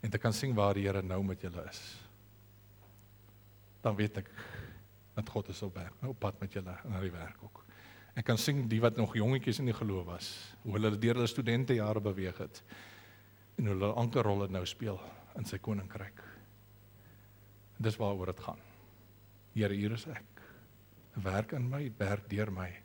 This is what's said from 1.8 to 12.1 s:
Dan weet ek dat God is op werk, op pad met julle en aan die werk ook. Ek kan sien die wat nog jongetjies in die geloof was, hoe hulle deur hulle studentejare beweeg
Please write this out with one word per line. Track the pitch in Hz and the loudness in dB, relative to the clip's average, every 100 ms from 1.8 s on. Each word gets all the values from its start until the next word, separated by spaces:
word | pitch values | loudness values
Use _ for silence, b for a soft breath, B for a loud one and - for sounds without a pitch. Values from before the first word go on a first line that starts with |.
| - - - - - - - - - - - - - - - - - - - - | -14 -16 -18 -20 -20 -20 -20 -20 -20 -20 -20 -20 -20 -20 -20 -20 -20 -20 -20 -2
Dan | 120 101 | 0 2
weet | 107 - | 0 0
ek | - B B B B B B - - - | -8 B B B B B B -20 -12 -6
dat | 107 | -4
God | 113 101 | -4 -4
is | 92 | -6
op | 101 92 | -6 -6
werk, | 90 - | -10 -8
op | 131 131 | -8 -2
pad | 104 - | -4 -4
met | 98 | -6
julle | - 92 90 | -6 -6 -10
en | - | -6
aan | 98 | -4
die | 95 | -4
werk | 85 85 - | -6 -10 -12
ook. | 107 - - B B B B - | -16 -18 -20 B B B B -6
Ek | 113 | 2
kan | 113 | 2
sien | - 143 120 | 4 2 2
die | 113 | 6
wat | 117 113 | 6 6
nog | 107 117 | 2 4
jongetjies | 107 131 127 117 | 4 4 2 2
in | 131 | 2
die | 113 | 0
geloof | 110 95 87 | 0 -2 -2
was, | 87 - - - - | -6 -8 -10 -14 -10
hoe | - | -2
hulle | 104 110 104 | 4 4 4
deur | 113 120 | 4 4
hulle | 120 | 2
studentejare | - 117 117 127 123 107 107 | 2 2 2 4 4 4 2
beweeg | 104 | 0